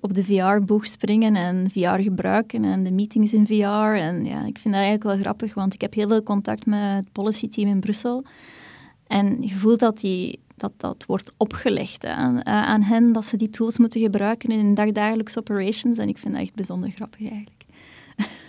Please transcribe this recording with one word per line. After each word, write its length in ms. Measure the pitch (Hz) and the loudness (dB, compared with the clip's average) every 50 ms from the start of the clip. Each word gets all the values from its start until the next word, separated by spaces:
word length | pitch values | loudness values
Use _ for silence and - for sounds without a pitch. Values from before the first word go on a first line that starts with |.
op 140 | - 196 190 | -6 -2 -2
de 100 | 190 190 | 0 0
V 40 | 190 | 2
R-boeg 580 | 202 190 185 190 202 208 202 185 208 214 214 | 2 2 4 4 4 4 2 2 2 0 0
springen 500 | - - - - 202 208 220 226 220 208 | -2 -6 -4 0 2 2 4 4 4 4
en 340 | 190 175 180 180 185 185 190 | 2 2 0 0 0 0 -2
V 40 | - | 0
R 260 | 190 175 180 190 190 196 | 0 0 2 2 2 0
gebruiken 600 | 208 185 180 180 185 190 214 226 220 - 226 214 | 0 -2 -2 0 0 0 0 0 -2 -2 -2 0
en 180 | 196 190 190 190 | 0 0 0 0
de 60 | 185 185 | 0 0
meetings 400 | 190 208 208 - 220 214 208 220 | 0 0 0 2 2 2 4 4
in 140 | 214 208 | 4 4
V 40 | 208 | 4
R. 440 | 214 214 202 202 208 214 214 214 214 | 4 2 2 2 2 2 2 2 2
En 280 | 202 165 160 180 170 - | 0 0 -2 -2 -2 -4
ja, 140 | - - - - | -4 -4 -4 -6
ik 140 | - 208 - | -6 -6 -6
vind 160 | - 214 202 | -2 -2 0
dat 80 | 196 196 | 2 2
eigenlijk 200 | 196 214 208 214 | 2 2 0 0
wel 140 | 208 196 196 | 0 0 0
grappig, 360 | 196 202 208 - 233 208 - | 0 -2 -4 -4 -6 -6 -4
want 200 | 202 190 190 190 | -2 -2 -2 -2
ik 60 | - | -4
heb 140 | - 202 - | -6 -4 -2
heel 140 | 214 208 208 | 0 0 2
veel 140 | 220 220 214 | 2 2 2
contact 440 | - 202 202 196 208 214 214 - | 0 -2 -2 -2 -2 -4 -4 -2
met 140 | 220 208 208 208 202 196 | -2 0 0 0 0 -2
het 180 | 196 190 - - | -2 -4 -4 -6
policy-team 560 | 208 196 220 214 214 - 214 - - 208 202 | -6 -4 -4 -4 -4 -6 -6 -4 -2 0 0
in 120 | 202 190 | 2 0
Brussel. 440 | 185 208 208 - - 240 240 254 269 - - - - - - - - - - - - - _ _ _ | 0 -2 -2 -2 -4 -4 -4 -6 -6 -10 -16 -20 -20 -20 -20 -20 -20 -20 -20 -20 -20 -20 _ _ _
En 360 | - - 202 202 196 202 240 254 | -2 0 2 2 2 0 -2 -4
je 120 | 208 190 | -4 -4
voelt 240 | 196 196 214 233 226 | 2 4 4 4 6
dat 200 | 247 226 214 220 | 4 2 2 0
die... 400 | - 196 185 180 180 - - - _ _ _ | -2 -4 -2 -2 -4 -6 -8 -12 _ _ _
Dat, 160 | - - 202 - | -10 -10 -10 -8
dat 280 | - - 175 - - - | -8 -8 -8 -8 -8 -6
wordt 260 | - 190 190 - - - | -4 -4 -4 -4 -6 -4
opgelegd, 680 | - 220 214 - - - 247 196 - - 190 - - - | -2 -2 -2 -2 -2 -2 -2 -2 -2 -4 -6 -10 -10 -8
hè, 80 | - | -8
aan, 320 | 82 - 254 254 247 247 - | -4 -2 -2 0 0 -2 -2
eh, 100 | - 208 | 0 0
aan 280 | 208 208 - 214 214 208 | 0 2 2 2 2 4
hen, 300 | 196 233 226 240 233 226 | 4 4 4 4 4 4
dat 120 | 226 214 | 2 0
ze 120 | - - | -2 -4
die 140 | 202 220 214 | -2 -2 -4
tools 280 | - - 226 226 226 - | -2 -2 -2 0 2 2
moeten 220 | 233 226 - 226 | 2 2 2 0
gebruiken 480 | 226 214 196 202 196 208 233 226 - 226 | 0 0 0 0 0 0 -2 -2 -2 -2
in 80 | 220 214 208 | 0 2 4
hun 100 | 202 202 | 4 4
dagdagelijkse 640 | 208 208 214 208 214 208 214 226 226 214 214 - 233 | 4 4 2 2 2 0 0 0 -2 -4 -4 -6 -8
operations. 600 | 214 - 208 202 190 196 220 - - 240 233 226 | -6 -4 -4 -2 -2 -2 -2 0 0 0 0 0
En 100 | 214 208 | 0 -2
ik 100 | 202 - | -4 -4
vind 140 | - - - | -6 -6 -6
dat 80 | - - | -4 -6
echt 120 | 185 - | -6 -6
bijzonder 360 | 214 190 - 175 185 180 202 | -8 -8 -6 -6 -6 -6 -6
grappig 300 | - - 214 - - - | -8 -10 -12 -14 -12 -12
eigenlijk. 400 | 214 - 220 208 208 - - - - _ - - - - - - - - - - 208 - - - - | -12 -10 -10 -12 -14 -16 -20 -20 -20 _ -20 -20 -20 -20 -20 -20 -20 -12 -8 -8 -8 -8 -10 -6 0